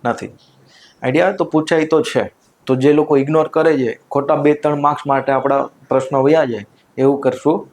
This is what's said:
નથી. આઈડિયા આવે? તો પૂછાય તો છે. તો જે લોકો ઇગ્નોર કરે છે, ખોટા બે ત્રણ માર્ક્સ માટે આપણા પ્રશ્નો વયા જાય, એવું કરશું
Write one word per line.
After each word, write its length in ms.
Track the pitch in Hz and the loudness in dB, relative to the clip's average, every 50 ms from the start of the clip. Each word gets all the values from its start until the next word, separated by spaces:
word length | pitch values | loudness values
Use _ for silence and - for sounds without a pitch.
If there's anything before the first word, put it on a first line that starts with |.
નથી. 300 | - 123 117 - 104 110 - _ _ _ _ _ _ _ _ - - - _ _ - | -2 -4 -4 -4 -8 -16 -16 _ _ _ _ _ _ _ _ -20 -20 -20 _ _ -6
આઈડિયા 240 | 127 131 160 180 | -2 0 2 2
આવે? 100 | 190 202 | 0 0
તો 80 | 190 165 | -2 -4
પૂછાય 420 | - - 156 151 - 170 160 156 | 0 0 -2 0 2 0 0 2
તો 140 | 156 165 156 | 2 0 0
છે. 300 | - - - 131 104 - _ _ _ _ _ _ _ | 0 0 -2 -2 -2 -4 _ _ _ _ _ _ _
તો 80 | - 131 | -4 -2
જે 180 | 131 131 147 147 | 2 4 4 4
લોકો 240 | 151 151 147 151 | 4 2 2 2
ઇગ્નોર 320 | 139 135 143 156 156 156 160 | 0 2 2 0 0 0 0
કરે 240 | - 160 160 165 156 | 0 0 2 2 2
છે, 140 | 135 127 113 - - _ _ | 0 -2 -4 -6 -8 _ _
ખોટા 320 | - 143 139 143 156 143 143 | -4 -4 0 0 -2 2 2
બે 100 | 147 151 | 2 2
ત્રણ 280 | 147 - 151 147 143 | 2 0 -2 -2 0
માર્ક્સ 240 | 143 147 147 - - | 0 -2 -2 -2 -2
માટે 260 | 143 139 135 - 135 | -2 -2 0 0 0
આપણા 300 | 135 131 131 139 139 139 131 120 _ _ - _ | -2 -2 -2 -2 -2 -2 -2 -4 _ _ -8 _
પ્રશ્નો 340 | 131 131 127 - 143 135 131 | -2 -2 -2 0 -2 0 2
વયા 220 | 143 156 160 147 | 4 4 2 2
જાય, 200 | 127 113 104 104 _ _ _ _ _ _ | -2 -4 -10 -12 _ _ _ _ _ _
એવું 240 | - 131 139 143 139 | 0 0 0 0 2
કરશું 360 | - 131 127 - - 143 165 208 - - | -2 -2 -4 0 0 0 0 0 -4 -12